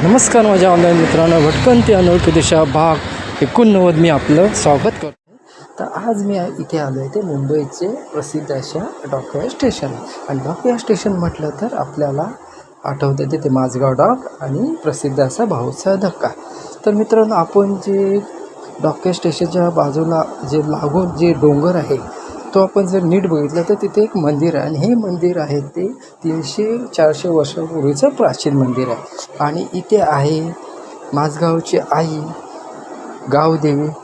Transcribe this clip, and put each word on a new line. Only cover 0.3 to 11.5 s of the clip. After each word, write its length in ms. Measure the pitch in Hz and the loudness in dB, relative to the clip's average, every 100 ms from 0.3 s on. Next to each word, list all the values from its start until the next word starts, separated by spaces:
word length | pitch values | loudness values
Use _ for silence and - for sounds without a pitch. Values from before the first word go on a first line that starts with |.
| 240 214 | 4 6
माझ्या 260 | 190 185 | 6 6
ऑनलाईन 260 | 170 175 175 | 6 6 4
मित्रांनो, 420 | 160 156 165 165 | 4 4 4 4
भटकंती 540 | 151 - 254 240 220 | 4 4 4 6 6
अनोळखी 380 | 202 180 175 165 | 6 6 4 4
दिशा 320 | 160 - 160 | 4 4 4
भाग 320 | 156 139 165 151 - - - - | 4 4 2 2 -4 -10 -10 -4
एकोणनव्वद 540 | 135 - 233 196 180 160 | -2 4 6 6 4 6
मी 140 | 170 | 4
आपलं 380 | 143 - 151 196 | 4 4 4 4
स्वागत 440 | 208 165 143 202 - | 4 2 4 2 -2
करतो. 340 | 156 - _ _ _ - - - | -12 -12 _ _ _ -20 -20 -12
तर 40 | |
आज 420 | - - 220 214 202 | -10 -6 -4 -4 -2
मी 140 | 196 180 143 | -2 -4 -6
इथे 180 | 156 160 | -6 -4
आलो 220 | 143 135 | -4 -4
आहे 100 | 135 | -4
ते 120 | 208 | -4
मुंबईचे 800 | 185 143 135 151 143 - 180 262 - | -4 -4 -2 -2 -2 -6 -6 -6 -8
प्रसिद्ध 380 | 151 143 151 147 | -8 -6 -8 -6
अशा 360 | 135 127 156 226 - 143 | -6 -6 -8 -8 -10 -6
डॉकयार्ड 400 | 131 127 - 233 | -6 -6 -6 -6
स्टेशन. 400 | - 262 - 139 117 - - - | 0 -2 0 -8 -8 -12 -14 -6
आणि 100 | 139 | -6
डॉकयार्ड 400 | 135 175 247 240 | -4 -4 -2 -2
स्टेशन 320 | - 202 220 | 0 -2 0
म्हटलं 380 | 190 170 - | -2 -2 -4
तर 240 | 151 | -8